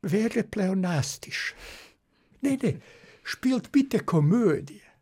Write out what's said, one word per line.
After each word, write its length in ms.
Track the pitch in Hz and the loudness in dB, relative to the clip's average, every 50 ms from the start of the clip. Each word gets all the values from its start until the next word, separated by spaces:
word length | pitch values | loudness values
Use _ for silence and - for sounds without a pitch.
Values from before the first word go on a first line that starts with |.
| - | -4
wäre 400 | 190 147 208 220 233 - 240 214 | -2 0 0 0 0 0 -2 -4
pleonastisch. 1120 | - - 214 196 185 190 190 185 180 175 147 139 - - - - - - - - - - - - - - - - - _ _ _ _ _ _ _ _ _ _ | -2 -2 -2 0 0 0 0 0 0 0 0 -2 -2 -6 -12 -14 -10 -8 -6 -6 -8 -8 -12 -20 -20 -20 -20 -20 -20 _ _ _ _ _ _ _ _ _ _
Nee, 180 | - 285 269 262 | 0 0 0 2
nee, 180 | - 202 - - - - - - - - - _ _ | 0 -2 -2 -2 -8 -20 -20 -20 -20 -20 -20 _ _
spielt 480 | - - - - 254 262 233 - - | -10 -10 -2 0 0 0 0 -2 2
bitte 300 | - 285 269 269 - 208 | 2 2 2 4 0 -2
Komödie. 800 | - - 170 165 147 147 185 240 240 196 151 - 139 139 - - - - _ _ | 0 2 2 4 4 6 4 4 4 4 2 2 -4 -10 -16 -20 -20 -20 _ _